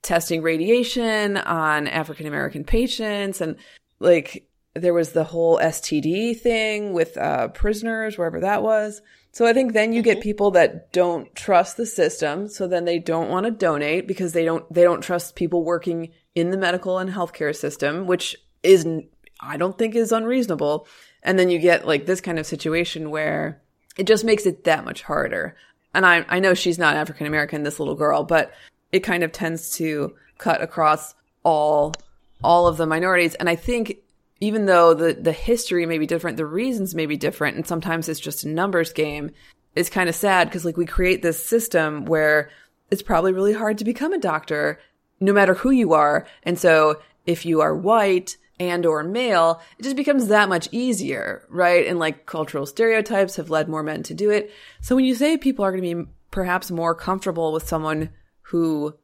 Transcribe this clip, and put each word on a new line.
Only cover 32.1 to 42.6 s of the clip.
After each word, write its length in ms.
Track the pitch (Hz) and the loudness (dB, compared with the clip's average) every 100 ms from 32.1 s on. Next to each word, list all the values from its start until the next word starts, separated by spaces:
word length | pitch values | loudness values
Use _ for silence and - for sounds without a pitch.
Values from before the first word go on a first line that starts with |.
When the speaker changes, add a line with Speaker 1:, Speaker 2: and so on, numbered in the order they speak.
| _ _ _ | _ _ _
Speaker 1:
all 220 | 127 170 175 | 4 6 4
of 100 | 160 | 2
the 100 | 160 | 0
minorities. 480 | 160 180 180 170 - | 2 2 4 2 0
And 120 | 180 | -2
I 80 | 170 | -2
think 420 | - 240 226 - _ _ _ _ | -2 -4 -4 -10 _ _ _ _
even 240 | 208 214 196 | -2 0 4
though 260 | 180 170 | 8 8
the, 200 | 160 165 | 6 2
the 200 | - 165 | 0 -2
history 520 | 160 - 233 - 175 165 | -2 0 -2 0 -2 0
may 120 | 165 | -2
be 80 | 151 | -2
different, 320 | 170 170 160 | -2 -4 -6
the 80 | 156 | -6
reasons 500 | 170 254 233 190 165 | -4 -4 -2 -4 -4
may 100 | 156 | -4
be 120 | 147 | -2
different, 400 | 147 - 151 - | -4 -2 -4 -4
and 100 | 160 | -6
sometimes 400 | 165 160 165 160 | -6 -4 -4 -4
it's 140 | 160 | -8
just 240 | - 147 151 | -8 -8 -6
a 20 | |
numbers 460 | 160 196 180 165 | -4 0 0 -2
game, 380 | - 151 147 147 - - _ _ - | -2 -4 -4 -12 -14 -20 _ _ -4
it's 140 | 170 | -2
kinda 240 | 202 175 | -2 -2
sad 360 | 165 208 185 165 | 0 2 2 2
'cause, 140 | 180 | -2
like, 140 | 165 165 | -6 -4
we 80 | 165 | -2
create 360 | - 185 185 | 0 0 2
this 240 | 170 165 - | 0 -2 0
system 600 | 226 226 175 156 151 156 | 0 2 0 0 -4 -2
where 440 | 160 151 151 147 - | 2 4 4 0 -12